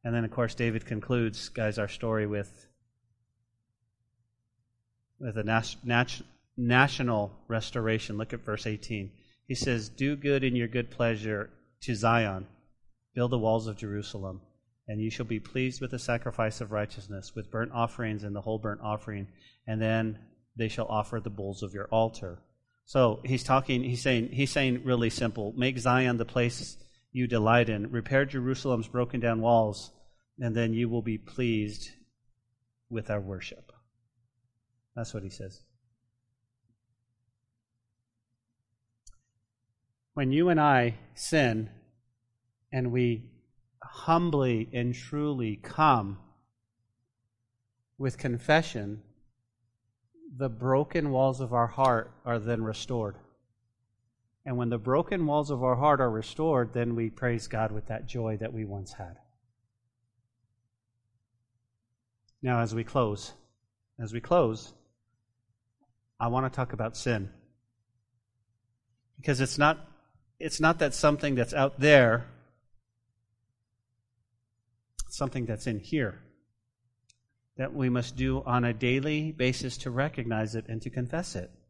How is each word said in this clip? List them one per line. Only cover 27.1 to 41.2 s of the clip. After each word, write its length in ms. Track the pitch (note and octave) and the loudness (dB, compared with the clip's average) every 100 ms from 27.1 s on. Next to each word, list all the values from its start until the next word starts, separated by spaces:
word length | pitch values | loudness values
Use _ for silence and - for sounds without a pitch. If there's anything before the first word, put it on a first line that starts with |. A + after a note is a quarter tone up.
you 140 | B2+ B2 | -4 0
delight 420 | A#2 G#2+ A#2+ A#2 | 2 6 6 6
in. 220 | G#2+ G#2+ | 0 -2
Repair 340 | A#2+ - C3+ | -4 0 2
Jerusalem's 640 | C#3 C3+ B2 C3 C#3 A#2+ A2 | 2 -2 -4 -2 0 -2 -2
broken 320 | B2 B2 B2+ | -2 -2 0
down 200 | A#2 A2+ | 0 2
walls, 520 | A2+ A#2 A2 G2+ - _ - _ _ - | 6 6 6 -2 -12 _ -20 _ _ -6
and 140 | A#2+ | -2
then 200 | A2+ A2+ | 0 0
you 140 | A2+ A#2+ | 0 0
will 140 | A#2 | -2
be 160 | A2 G#2+ | -2 -6
pleased 720 | - - B2 A2 G#2 G#2 - - _ _ _ _ _ _ _ _ _ | -8 -4 0 0 -2 -8 -14 -18 _ _ _ _ _ _ _ _ _
with 200 | A2+ G#2 | -8 -4
our 100 | G#2 | -4
worship." 520 | G2 F#2 - - - _ _ _ _ _ _ _ _ _ _ _ _ | -4 -8 -10 -16 -20 _ _ _ _ _ _ _ _ _ _ _ _
That's 200 | A#2 A2+ | -10 -8
what 80 | G#2+ | -8
he 80 | F#2+ | -12
says. 320 | - G2 F#2+ _ _ _ _ _ _ _ _ _ _ _ _ _ _ _ _ _ _ _ _ _ _ _ _ _ _ _ _ _ _ _ _ _ _ - _ _ _ _ _ _ _ _ _ _ | -12 -16 -16 _ _ _ _ _ _ _ _ _ _ _ _ _ _ _ _ _ _ _ _ _ _ _ _ _ _ _ _ _ _ _ _ _ _ -20 _ _ _ _ _ _ _ _ _ _
When 180 | - C3 | -2 0
you 160 | C#3+ F3 | 4 4
and 120 | D#3+ | 6
I 380 | D3 C3 A#2+ A2+ - | 6 6 4 -2 -16
sin, 560 | - | -12